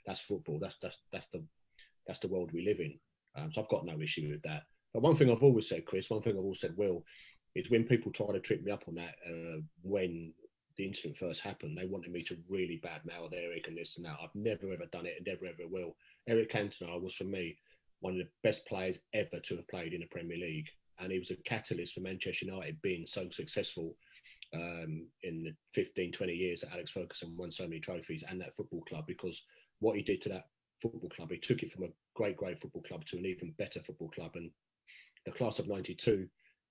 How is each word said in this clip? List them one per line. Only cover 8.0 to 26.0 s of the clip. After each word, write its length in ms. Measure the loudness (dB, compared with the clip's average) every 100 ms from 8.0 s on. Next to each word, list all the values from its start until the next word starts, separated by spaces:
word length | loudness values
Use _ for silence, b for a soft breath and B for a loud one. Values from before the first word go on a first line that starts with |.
| 6
try 200 | 0 2
to 80 | 2
trip 240 | 2 2
me 80 | 2
up 140 | -2 -2
on 80 | -6
that, 200 | -6 -8 -8
uh, 320 | -6 -4 -6 -6 _
when 500 | 0 2 2 0 -8 -12 -20 _ _ -4
the 100 | -4
incident 280 | -2 -6 -4
first 260 | -4 -2
happened, 360 | -6 -6 -6 -4
they 80 | -2
wanted 260 | -4 -4
me 120 | -4
to 120 | -4 -6 -2
really 320 | 0 0 0
badmouth 480 | -6 -8 -8 -8 -6
Eric 360 | -4 -4 -4 -6
and 100 | -6
this 180 | -8 -8
and 100 | -8
that. 120 | -6
I've 120 | -8
never, 400 | -2 0 0 -2
ever 140 | -4 -4
done 140 | -6 -6
it 80 | -6
and 80 | -4
never, 180 | -4 -6
ever 220 | -8 -6
will. 260 | -4 -4 -8 b b 4
Eric 240 | 4 6
Cantona 480 | 2 0 -2 -4 -2
was, 140 | -4
for 120 | -4 -2
me, 320 | -2 -2 -6 b b b -6
one 140 | -2
of 60 | 0
the 100 | -2 _
best 220 | 2 2 0
players 340 | -2 0 -2 -2
ever 260 | 0 0 -2
to 160 | -4 -6
have 100 | -4
played 260 | -6 -4
in 80 | -4
the 60 | -6
Premier 300 | -8 -6 -4
League. 300 | -2 -4 -6 -12 _ -8
And 120 | -2
he 80 | -2
was 100 | -2
a 40 | -6 -2
catalyst 480 | -2 -2 -2 -2
for 60 | -4
Manchester 460 | -4 -4 -2 -2 -4
United 360 | -4 -6 -2
being 240 | 0 0 -2
so 240 | -4 -4
successful, 680 | -6 -4 -2 -2 -2 -6 -6 B B B B B
um, 520 | -6 -4 -4 -4 -4 -6 _
in 220 | -6 -4
the 100 | -6 -8 _
fifteen, 380 | 0 0 0